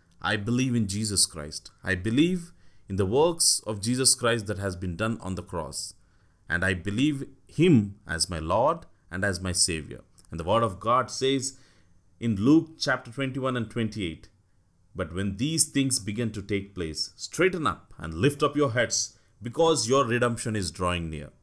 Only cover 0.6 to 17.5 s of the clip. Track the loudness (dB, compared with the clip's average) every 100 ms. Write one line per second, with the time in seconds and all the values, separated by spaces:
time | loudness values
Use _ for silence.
0.6 | 2 2 0 -2 0 2 0 -2 -10 -12
1.6 | -14 -8 -4 -2 0 2 4 2 -6 -18
2.6 | -20 -18 -6 -2 2 4 2 4 2 2
3.6 | -2 -4 -2 2 4 4 2 0 -2 -4
4.6 | -4 -4 -4 -2 -2 -4 -6 -8 -6 -8
5.6 | -6 -8 -10 -14 _ _ _ _ -4 0
6.6 | 0 0 -2 0 0 0 -6 -16 -6 2
7.6 | 6 6 6 -2 -6 -4 -2 -2 0 2
8.6 | 2 0 -6 _ -12 -6 -4 -2 -2 0
9.6 | 0 -2 -8 -14 -18 -20 -12 -6 0 2
10.6 | 0 -2 -2 0 -2 -2 0 0 -4 -10
11.6 | -20 _ _ _ _ -6 -2 2 6 6
12.6 | 4 -2 -2 -2 -4 -6 -4 -2 -2 -2
13.6 | -2 -2 -2 -2 -6 -6 -16 _ _ _
14.6 | _ _ _ -6 -4 -2 -2 -2 0 0
15.6 | 0 0 0 -2 -4 -4 -4 -6 -4 -4
16.6 | -4 -8 -6 -6 -10 -10 -6 0 0